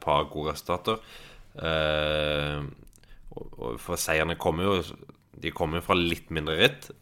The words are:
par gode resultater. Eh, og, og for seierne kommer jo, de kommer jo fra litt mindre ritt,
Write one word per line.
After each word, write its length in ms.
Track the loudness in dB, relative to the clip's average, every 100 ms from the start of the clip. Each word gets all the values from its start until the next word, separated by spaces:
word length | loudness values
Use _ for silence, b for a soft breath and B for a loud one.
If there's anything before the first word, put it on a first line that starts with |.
| 2
par 240 | 2 2
gode 240 | -2 -4
resultater. 480 | -4 -2 -2 0 -2 B B B B B -6
Eh, 1040 | 0 2 2 2 2 2 2 0 0 -2 -6 -10 -20 -20 b b -14 -12
og, 140 | -12 -8
og 200 | -8 -6
for 180 | -4 -2
seierne 380 | 2 2 2 2
kommer 280 | 0 2 2
jo, 140 | 2 0 -10 -18 -20 _ -8
de 120 | -6
kommer 240 | -2 0 0
jo 80 | 2
fra 80 | 4
litt 320 | 4 0 -2
mindre 220 | -4 0 4
ritt, 300 | 4 2 -16 -10